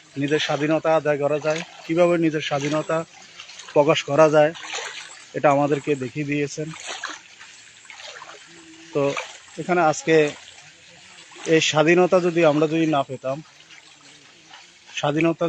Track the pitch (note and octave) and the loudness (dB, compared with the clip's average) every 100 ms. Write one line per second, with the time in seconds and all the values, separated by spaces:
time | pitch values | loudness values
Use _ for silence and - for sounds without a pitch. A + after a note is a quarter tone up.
0 | - C#3 C#3+ D3+ - C#3+ D3+ D#3 D#3+ D#3+ | -14 -6 -2 -2 -2 -2 -2 0 0 0
1 | D3 C#3+ C#3+ D3 D#3 D#3+ E3+ - - E3 | 0 -2 -2 -2 -4 -4 -8 -14 -4 2
2 | F3 E3+ D#3+ D3+ - C#3+ C#3+ D#3 D3 D#3+ | 2 2 0 -2 -4 -4 -2 -4 -2 -4
3 | D#3+ - - - - - - D3+ D3 D3+ | -6 -16 -20 -20 -20 -20 -2 2 4 2
4 | - C#3+ D#3 D3+ D3+ E3+ - - - - | 2 4 6 6 4 0 -12 -12 -12 -14
5 | - - - C#3 D3+ C#3 C#3+ D3 D3+ C#3 | -18 -20 -12 0 2 2 0 -2 -2 -4
6 | B2+ D3+ C#3+ D3 C#3+ - D#3 D#3+ - - | -6 -8 -6 -4 -6 -8 -12 -12 -14 -12
7 | - - - - - - - - - - | -14 -16 -20 -20 -20 -20 -20 -20 -20 -20
8 | - - - - - - - - - D3 | -20 -18 -20 -20 -20 -20 -20 -20 -8 -2
9 | C#3 C#3 - - - - D#3+ F3 D#3 D3 | -2 -2 -8 -16 -18 -8 -2 2 2 0
10 | - D#3+ D3 - - - - - - - | 2 4 4 -2 -18 -20 -20 -20 -20 -20
11 | - - - - - D#3+ - D3+ D3+ F3 | -20 -20 -20 -8 0 2 2 2 4 4
12 | F3 F#3 F3 E3 D#3 D3 D#3 E3 D#3+ C#3+ | 4 2 2 2 2 2 0 0 0 -2
13 | C3+ B2+ C3 D3 - - - - - _ | -4 -8 -8 -10 -12 -20 -20 -20 -20 _
14 | - - - - - - - - - - | -20 -20 -20 -20 -20 -20 -20 -20 -18 -6
15 | D3 D3+ E3 D#3+ | -2 0 0 0